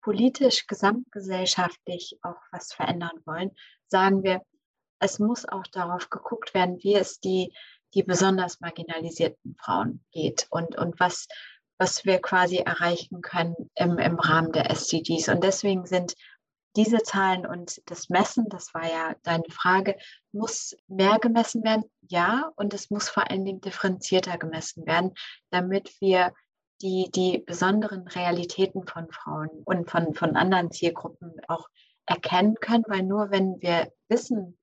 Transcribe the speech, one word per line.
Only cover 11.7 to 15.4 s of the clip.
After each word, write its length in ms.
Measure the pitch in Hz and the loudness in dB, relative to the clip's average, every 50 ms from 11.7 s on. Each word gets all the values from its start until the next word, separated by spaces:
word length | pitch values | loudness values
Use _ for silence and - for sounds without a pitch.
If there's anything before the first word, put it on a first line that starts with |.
| _ _ | _ _
was 260 | - 185 - - - | 0 0 0 0 2
wir 140 | - 190 185 | 4 2 4
quasi 380 | - - - 185 180 180 180 180 | 2 2 2 4 4 4 2 0
erreichen 640 | - - 170 - 175 175 175 170 - - - 175 | 0 -2 -2 0 0 0 0 0 -4 -10 -12 -12
können 340 | 175 - - 175 170 170 170 - - - _ | -12 -6 -2 -2 -2 -2 -2 -8 -10 -12 _
im, 240 | - 180 175 175 170 | 0 2 2 2 2
im 220 | - 170 170 165 | 0 -2 -2 0
Rahmen 320 | - 165 160 165 165 160 | 2 4 4 4 2 2
der 180 | 160 156 - - | 0 0 0 0
S 180 | - - - - | -2 -2 -2 -2
D 140 | - 160 | -2 -2
Gs. 280 | 160 - 170 160 - - | 0 0 -2 0 2 0
Und 140 | 202 175 | 2 2